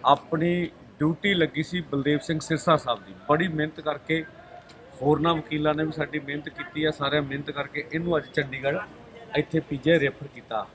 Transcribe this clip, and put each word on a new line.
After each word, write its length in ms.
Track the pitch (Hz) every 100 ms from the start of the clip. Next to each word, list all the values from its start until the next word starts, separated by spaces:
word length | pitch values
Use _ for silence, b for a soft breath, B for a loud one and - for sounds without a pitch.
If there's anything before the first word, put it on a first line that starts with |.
ਆਪਣੀ 640 | - 139 - 160 170 175 170 - - -
ਡਿਊਟੀ 340 | 151 165 202
ਲੱਗੀ 280 | 190 156 143
ਸੀ 180 | 156 180 160
ਬਲਦੇਵ 280 | 143 135 147
ਸਿੰਘ 200 | - 160
ਸਿਰਸਾ 360 | - 156 - 156
ਸਾਹਿਬ 280 | - 113 -
ਦੀ। 80 | - -
ਬੜੀ 200 | 156 185
ਮਿਹਨਤ 320 | 156 156 -
ਕਰਕੇ, 440 | 151 143 - 160 160 - - - - - - -
ਹੋਰਨਾਂ 320 | 135 151 160
ਵਕੀਲਾਂ 400 | 165 156 151 151
ਨੇ 100 | 151
ਵੀ 80 | 156
ਸਾਡੀ 260 | 156 143 151
ਮਿਹਨਤ 300 | 139 147 151
ਕੀਤੀ 360 | - 139 151
ਆ, 60 | 156
ਸਾਰਿਆਂ 320 | 151 139 147
ਮਿਹਨਤ 280 | 143 143 143
ਕਰਕੇ 340 | 143 139 147 143
ਇਹਨੂੰ 240 | 160 170 160
ਅੱਜ 120 | -
ਚੰਡੀਗੜ੍ਹ 480 | - 139 131 135 165 - - - - - 147
ਇੱਥੇ 240 | 147 160
ਪੀਜੀਆਈ 400 | 156 143 147 165
ਰੈਫਰ 280 | 139 - 139
ਕੀਤਾ। 320 | - - 113 101